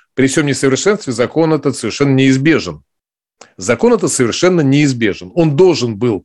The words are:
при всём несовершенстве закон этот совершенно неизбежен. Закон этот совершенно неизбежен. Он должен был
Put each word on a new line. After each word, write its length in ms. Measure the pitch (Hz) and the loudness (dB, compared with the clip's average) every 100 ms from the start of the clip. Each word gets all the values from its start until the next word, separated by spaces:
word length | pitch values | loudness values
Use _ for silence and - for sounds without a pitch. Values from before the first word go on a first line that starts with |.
| _ | _
при 140 | - 135 | -2 0
всём 180 | 160 147 | 0 -2
несовершенстве 640 | 127 139 131 196 208 - | 0 0 0 0 -2 -4
закон 400 | 113 117 156 160 | -4 -2 0 0
этот 240 | 156 139 127 | 0 -2 -4
совершенно 380 | 110 - 143 | -6 -2 0
неизбежен. 680 | 131 135 135 147 139 90 76 _ _ _ _ _ _ - - | 2 2 2 2 0 -2 -12 _ _ _ _ _ _ -20 -14
Закон 360 | 92 113 233 | -4 0 2
этот 180 | 226 165 | 2 0
совершенно 480 | - 120 - 180 180 | 0 -2 0 0 2
неизбежен. 720 | 139 143 147 123 110 87 92 | 2 2 2 0 -2 -4 -8
Он 220 | 175 165 139 | 0 0 4
должен 400 | 185 147 120 101 | 2 2 -2 -2
был 280 | 120 95 | -2 -4